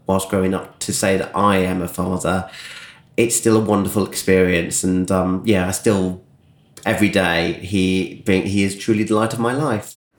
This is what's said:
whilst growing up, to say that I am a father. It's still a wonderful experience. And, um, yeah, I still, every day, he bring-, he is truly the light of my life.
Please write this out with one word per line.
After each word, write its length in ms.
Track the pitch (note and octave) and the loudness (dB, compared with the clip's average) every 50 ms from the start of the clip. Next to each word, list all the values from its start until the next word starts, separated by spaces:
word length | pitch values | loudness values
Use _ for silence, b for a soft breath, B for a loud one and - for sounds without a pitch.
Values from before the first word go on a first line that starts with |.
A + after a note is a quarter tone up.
| _ | _
whilst 220 | - F#2+ F#2+ - - | -2 0 0 0 0
growing 260 | G#2 G2 F#2 F#2 F#2+ | 0 0 2 0 0
up, 260 | F#2 - - - _ | -2 -4 -8 -12 _
to 120 | - - | -8 -6
say 240 | F#2+ - - F#2+ F#2+ | -4 -2 0 0 0
that 160 | F#2+ F#2+ - - | 0 -2 -4 -2
I 240 | F#2+ G2+ G2+ G2+ F#2+ | 0 2 2 2 2
am 220 | F#2 F#2 F#2 F#2 | 2 0 0 -2
a 60 | F2 F2 | -4 -4
father. 640 | - - F2+ F#2 F#2 F2 - E2+ F2+ F#2+ F2+ B B B B B B B B B B B B _ _ | -4 -4 -2 -2 -2 -2 -2 -2 -2 -2 -4 B B B B B B B B B B B B _ _
It's 220 | - A#2 A#2 - - | 0 2 2 2 0
still 180 | - A2+ A2 | 2 4 4
a 80 | A2 G#2+ | 4 4
wonderful 420 | G2+ G#2 G2 F#2+ F#2+ - G#2+ F#2+ | 2 2 0 0 0 0 0 -2
experience. 800 | - - - - - F#2+ F#2 F#2 F2+ F2+ E2+ E2+ F2 - - - | -2 -4 -6 0 2 4 4 4 4 2 0 0 -2 -4 -2 0
And, 260 | F#2 F#2 F#2 F2+ F2+ | 0 0 0 0 0
um, 320 | G2 F#2 F#2 F#2 F#2 F#2+ F#2 | 0 0 0 0 -2 -2 0
yeah, 200 | A2 G#2 F#2 F2+ | 2 2 2 2
I 60 | F#2 | 0
still, 540 | G2 - - A#2 G#2 F#2+ F#2 F#2 F#2 F2+ - _ _ _ _ _ _ _ _ _ _ - - | -4 -2 0 2 2 2 0 -2 -4 -6 -12 _ _ _ _ _ _ _ _ _ _ -8 -4
every 220 | - A2 - G#2 F#2 | -4 0 2 2 2
day, 460 | F2 G2 F#2 E2+ E2+ E2+ E2+ F2 E2+ | 2 2 2 2 0 0 0 -2 -4
he 680 | - - F#2 G#2 G2 F#2 F#2 F#2 F#2 F2+ - - - - | -6 -8 -4 0 0 2 2 2 0 -2 -4 -8 -8 -2
bring-, 200 | G#2 F#2+ F#2+ - | 0 2 2 2
he 180 | G2+ G2 G2+ G2 | 0 0 0 0
is 140 | G2 F#2+ - | 0 -2 -4
truly 280 | - - A2 G#2 G#2+ | -2 0 0 0 2
the 100 | A2 A2 | 2 2
light 160 | G#2 A2 A2 | 2 2 0
of 80 | - A#2+ | -2 -2
my 140 | A#2 A#2 B2+ | -2 -2 0
life. 420 | C#3 D#3 C#3 A2+ G2+ - - - _ _ _ _ | 0 -2 -2 -2 -4 -6 -10 -16 _ _ _ _